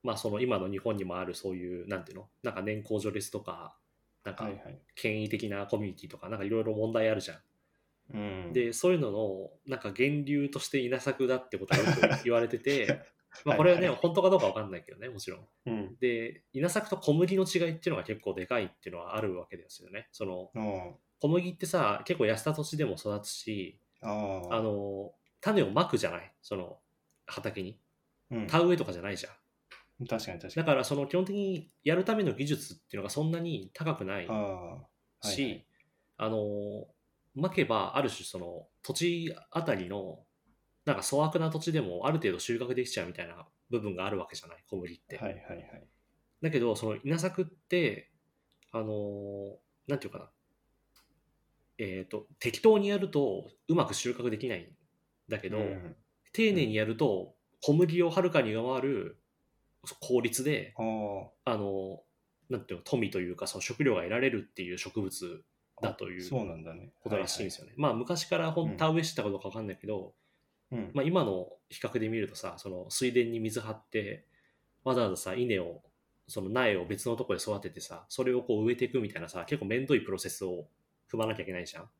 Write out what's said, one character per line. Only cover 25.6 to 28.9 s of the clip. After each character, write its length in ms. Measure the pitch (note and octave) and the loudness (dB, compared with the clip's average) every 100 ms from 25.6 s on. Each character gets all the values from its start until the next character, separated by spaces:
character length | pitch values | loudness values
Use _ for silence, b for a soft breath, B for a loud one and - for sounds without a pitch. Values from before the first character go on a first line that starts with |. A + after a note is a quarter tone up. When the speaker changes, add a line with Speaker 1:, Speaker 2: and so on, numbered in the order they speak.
Speaker 1:
を 100 | G#2+ | 4
ま 160 | A2+ F3 | 4 4
く 100 | A#2+ | 2
じ 100 | F#2 | 0
ゃ 40 | |
な 80 | E2+ | -4
い？ 140 | - _ | -12 _
そ 140 | - G2 | -8 -6
の、 240 | F2+ - _ _ _ _ - | -6 -12 _ _ _ _ -14
畑 360 | - A2 G2 | -8 -8 -6
に。 180 | F#2 A2 _ _ _ _ _ | -8 -10 _ _ _ _ _
Speaker 2:
う 80 | A#2 | -6
ん。 80 | G2+ | 2
Speaker 1:
田 140 | D#3+ | 6
植 120 | F3 | 6
え 40 | F3 | 4
と 80 | |
か 80 | - | 2